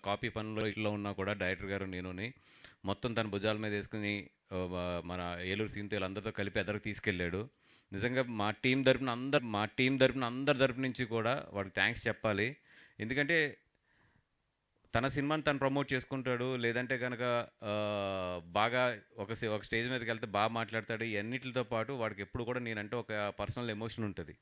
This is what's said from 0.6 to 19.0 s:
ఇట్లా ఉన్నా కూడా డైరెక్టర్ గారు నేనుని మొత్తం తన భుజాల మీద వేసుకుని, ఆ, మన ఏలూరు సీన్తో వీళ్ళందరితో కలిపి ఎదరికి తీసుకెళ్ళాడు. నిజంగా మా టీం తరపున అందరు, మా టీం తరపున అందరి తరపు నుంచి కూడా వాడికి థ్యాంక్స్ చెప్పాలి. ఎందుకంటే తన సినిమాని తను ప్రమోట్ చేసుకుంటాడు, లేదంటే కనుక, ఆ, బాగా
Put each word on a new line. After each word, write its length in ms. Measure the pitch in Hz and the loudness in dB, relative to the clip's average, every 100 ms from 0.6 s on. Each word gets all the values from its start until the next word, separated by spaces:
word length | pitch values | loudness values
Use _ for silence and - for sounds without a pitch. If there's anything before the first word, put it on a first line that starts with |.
| 110 | -2
ఇట్లా 220 | 104 107 | 0 0
ఉన్నా 220 | 104 101 | 0 -4
కూడా 220 | 95 95 | -2 -2
డైరెక్టర్ 340 | 101 92 92 98 | 0 0 -2 -2
గారు 180 | 98 95 | -4 -4
నేనుని 480 | 90 92 90 113 - - - - - 95 | -6 -6 -6 -8 -10 -20 -20 -20 -10 -4
మొత్తం 280 | 98 123 | -2 0
తన 140 | 113 110 | 0 0
భుజాల 300 | 98 104 107 | 2 2 2
మీద 140 | 110 | 0
వేసుకుని, 580 | 104 123 110 104 101 - _ _ | -2 -2 -4 -2 -2 -6 _ _
ఆ, 480 | 92 90 90 90 87 85 | -4 -2 -2 -2 -2 -4
మన 320 | 90 87 87 | -4 -4 -4
ఏలూరు 280 | 92 98 107 | -2 -2 -2
సీన్తో 260 | 104 101 104 | -4 -4 -2
వీళ్ళందరితో 360 | 95 98 104 | -2 -2 -6
కలిపి 280 | 104 101 104 | -4 -2 0
ఎదరికి 240 | 95 104 | 0 -2
తీసుకెళ్ళాడు. 680 | 107 101 - 90 87 90 117 _ _ - _ | -4 -2 -2 0 0 -2 -6 _ _ -20 _
నిజంగా 300 | 98 117 127 | -4 0 2
మా 280 | 123 110 101 | 0 0 0
టీం 320 | 107 131 131 | 2 2 4
తరపున 260 | 131 127 135 | 6 4 2
అందరు, 300 | 120 135 143 | -2 2 2
మా 260 | 123 101 107 | 2 0 0
టీం 320 | - 131 135 | 2 2 6
తరపున 260 | 131 127 | 4 4
అందరి 340 | 123 123 139 135 | -2 0 2 4
తరపు 220 | 131 120 | 4 4
నుంచి 260 | 135 117 120 | -2 -2 0
కూడా 400 | 113 113 139 - | 2 2 0 -2
వాడికి 240 | 101 95 98 | -4 -2 2
థ్యాంక్స్ 320 | 98 117 117 | 2 4 -2
చెప్పాలి. 500 | 107 110 98 113 147 _ - - - | 0 2 2 0 -2 _ -20 -20 -8
ఎందుకంటే 580 | 110 131 143 165 147 - _ _ _ _ _ _ _ _ _ _ _ _ _ 117 | -4 0 2 2 2 -4 _ _ _ _ _ _ _ _ _ _ _ _ _ -2
తన 120 | 131 | 0
సినిమాని 340 | 131 143 156 | 0 0 0
తను 180 | 147 139 | 2 2
ప్రమోట్ 340 | 135 139 135 | 2 2 2
చేసుకుంటాడు, 600 | 131 - 135 127 123 127 127 | 0 -2 -4 0 0 0 2
లేదంటే 420 | 117 117 123 127 | 2 2 0 0
కనుక, 500 | 123 120 123 120 117 _ | 0 0 2 2 0 _
ఆ, 760 | 107 104 104 104 98 95 90 90 85 | -2 0 0 0 0 -2 -2 -4 -2
బాగా 520 | 95 113 127 127 107 | 4 4 4 2 0